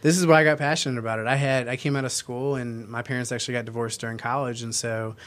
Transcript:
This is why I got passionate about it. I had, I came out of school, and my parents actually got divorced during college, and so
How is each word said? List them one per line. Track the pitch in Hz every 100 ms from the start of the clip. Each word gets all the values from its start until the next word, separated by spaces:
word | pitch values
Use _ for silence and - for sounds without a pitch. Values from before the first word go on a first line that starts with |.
This | 151 175
is | 170
why | 160
I |
got | 156 147
passionate | 147 151 139 123
about | 113 110
it. | 110
I | 135
had, | 139 135 120
I | 127
came | 147 143
out | 131
of |
school, | - - 123 135
and | 135 120 113 110
my | 117
parents | 120 127 123
actually | 120 -
got | 123 117
divorced | 113 117 -
during | 117 113
college, | 120 131 131 117
and | 117
so | 110 117 113 110 110